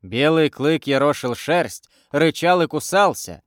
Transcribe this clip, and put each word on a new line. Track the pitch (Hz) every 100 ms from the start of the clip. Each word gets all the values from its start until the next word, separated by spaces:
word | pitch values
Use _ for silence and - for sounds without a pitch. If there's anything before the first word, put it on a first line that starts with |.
Белый | 95 113 147 160 156
клык | - 139 160 -
ерошил | 135 143 143 127
шерсть, | 117 - 170 117 - _ _ _
рычал | 143 160 - 170 180
и | 160
кусался | 156 - 190 202 - - 85